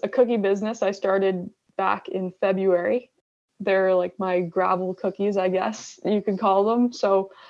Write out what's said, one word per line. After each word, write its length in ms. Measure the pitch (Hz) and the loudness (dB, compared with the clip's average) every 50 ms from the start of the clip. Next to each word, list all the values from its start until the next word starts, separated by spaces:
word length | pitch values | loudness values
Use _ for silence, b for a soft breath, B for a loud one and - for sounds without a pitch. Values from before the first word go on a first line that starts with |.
| - | -6
a 60 | 214 | -2
cookie 280 | - - 254 226 240 226 | 2 2 2 2 2 0
business 440 | 196 196 196 202 196 214 226 220 | 2 2 0 0 -2 -4 -4 -2
I 100 | - 190 | -2 -4
started 580 | 202 202 - 196 190 196 196 190 190 185 180 190 - _ _ _ _ - | -2 -2 -2 0 0 2 2 2 0 -2 -4 -10 -14 _ _ _ _ -4
back 320 | 190 190 202 196 - - | -2 0 -2 -2 -4 -6
in 240 | - 190 190 185 175 _ | -6 -6 -6 -6 -6 _
February. 680 | - 190 196 190 190 190 180 175 175 208 220 247 247 - _ _ _ _ _ _ _ _ _ - | 0 0 0 2 2 2 2 2 2 0 -2 -2 -2 -6 _ _ _ _ _ _ _ _ _ -10
They're, 320 | 196 202 190 190 190 190 185 | -4 0 0 2 2 2 2
like, 220 | 185 180 180 - - | 2 0 -2 -4 -6
my 220 | 196 185 185 180 | -4 -2 0 0
gravel 520 | 180 170 170 185 185 185 185 180 185 185 185 | -2 -2 -2 -2 0 2 0 0 0 -4 -6
cookies, 440 | - - 196 185 - 196 202 202 196 | -4 -4 -6 -4 -2 -2 0 0 0
I 100 | 185 190 | 0 0
guess 520 | 185 190 - - 220 - - - - - - | 0 0 -2 -2 -6 -8 -12 -18 -16 -8 -4
you 180 | - 208 208 | -2 -2 0
could 180 | 196 - 196 185 | 0 -2 -2 0
call 260 | 214 202 190 196 202 | 2 2 2 4 2
them. 260 | 214 226 240 247 240 | 2 2 2 2 0
So, 400 | 240 - - 208 196 190 190 196 B B B B | 0 0 0 2 2 2 0 -2 B B B B